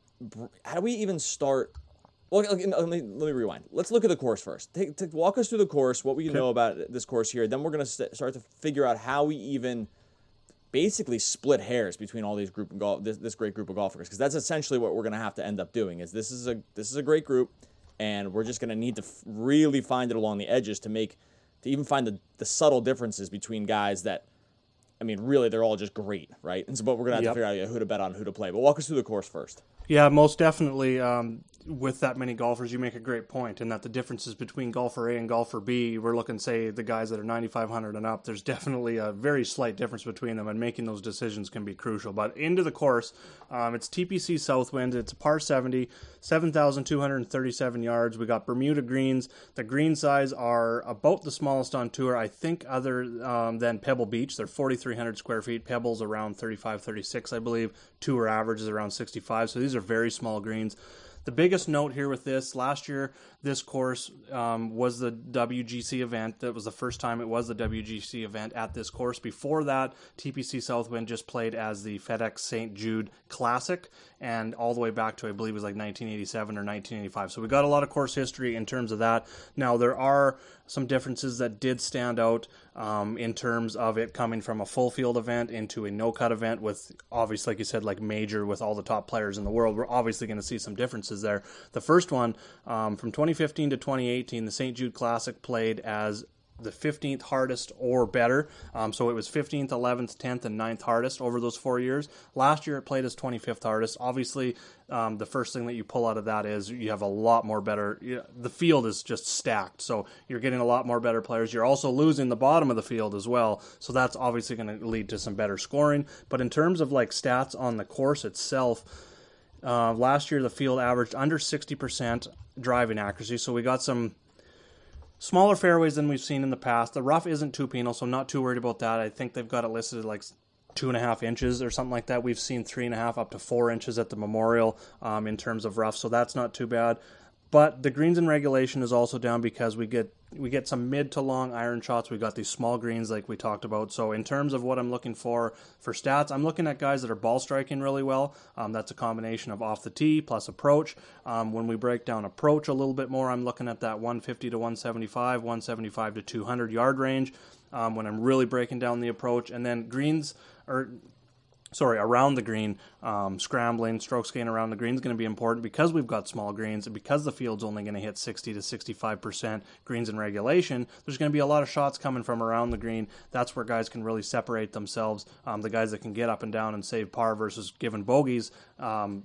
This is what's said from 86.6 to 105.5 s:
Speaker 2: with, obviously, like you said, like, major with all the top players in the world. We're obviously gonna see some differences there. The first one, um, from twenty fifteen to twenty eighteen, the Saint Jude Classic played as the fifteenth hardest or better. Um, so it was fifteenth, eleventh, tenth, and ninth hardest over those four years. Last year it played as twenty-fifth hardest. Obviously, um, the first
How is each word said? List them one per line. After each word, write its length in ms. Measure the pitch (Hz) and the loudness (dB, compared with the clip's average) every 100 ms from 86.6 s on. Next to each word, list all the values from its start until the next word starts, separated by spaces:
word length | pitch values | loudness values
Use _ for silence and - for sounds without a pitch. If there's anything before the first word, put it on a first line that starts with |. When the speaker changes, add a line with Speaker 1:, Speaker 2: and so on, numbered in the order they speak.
Speaker 2:
with, 300 | 107 98 - - _ | -2 -6 -10 -20 _
obviously, 400 | 117 110 107 - | -2 0 0 -4
like 80 | 113 | -4
you 60 | |
said, 200 | 107 113 | -4 -2
like, 160 | 107 98 | -2 -4
major 460 | 107 107 107 107 101 | -4 -2 -2 -2 -2
with 160 | 101 | -2
all 120 | 110 | -2
the 80 | 104 | -4
top 260 | - 107 - | -2 -4 -2
players 280 | 117 104 101 | -2 -2 -2
in 80 | |
the 60 | 101 | -2
world. 260 | 113 113 107 | 2 2 2
We're 120 | 123 | 0
obviously 380 | 123 113 110 113 | 0 0 -2 -6
gonna 160 | 107 | -6
see 160 | - 117 | -6 -8
some 180 | - 104 | -6 -4
differences 460 | 123 117 - 101 | -4 -4 -8 -4
there. 200 | 107 101 - - - | -2 -2 -4 -18 -10
The 80 | - | -4
first 320 | - 170 175 | 6 6 6
one, 240 | 131 117 110 - - - | 2 0 -2 -12 -18 -6
um, 300 | 113 110 101 | -2 -2 -2
from 140 | 117 | -4
twenty 200 | 107 156 | 0 0
fifteen 380 | 160 151 - 147 | 2 -2 0 0
to 60 | 127 | 0
twenty 320 | - 131 123 | -2 0 0
eighteen, 360 | 123 123 117 | -2 -2 -4
the 80 | 110 | -4
Saint 240 | - 131 120 | -2 -4 -2
Jude 160 | 127 | -6
Classic 480 | - 117 117 127 110 | -2 0 0 -2 -8
played 380 | - 120 113 110 | -4 0 0 0
as 440 | 113 107 107 104 - _ _ - | -2 -2 -2 -4 -8 _ _ -12
the 120 | 113 | -12
fifteenth 500 | - 151 147 143 135 | -4 -4 -2 -4 -4
hardest 500 | - 135 131 123 - - | -2 0 0 -2 -8 -4
or 280 | 127 127 117 | 2 4 4
better. 420 | 127 120 135 151 - - | 4 4 4 2 -8 -12
Um, 180 | 117 110 | -4 -4
so 160 | - 120 | 0 0
it 40 | |
was 160 | 117 107 | 0 -2
fifteenth, 420 | 151 143 147 135 | -4 -2 -4 -2
eleventh, 460 | 127 123 123 120 - | 0 0 0 -4 -6
tenth, 260 | 127 123 | -6 -4
and 140 | 117 107 | -4 -4
ninth 240 | 113 110 | -4 -4
hardest 380 | - 117 127 - | 0 2 0 -2
over 200 | 123 120 | -2 0
those 160 | 120 - | -2 -2
four 220 | 135 123 | -2 0
years. 300 | 127 139 147 - - | 0 -2 -4 -12 -8
Last 320 | 131 135 147 156 | 2 4 4 0
year 100 | 139 | -6
it 40 | |
played 220 | - 135 | -2 -2
as 100 | 127 | -2
twenty-fifth 480 | - 131 117 - 113 | -4 -6 -4 -6 -4
hardest. 340 | 110 110 113 - | -2 0 0 -2
Obviously, 560 | 123 127 123 139 127 120 - - - | -2 -2 -2 -2 -2 -4 -12 -20 -6
um, 280 | 123 113 107 | -2 -2 -2
the 100 | 107 | -4
first 260 | 135 117 | -2 -4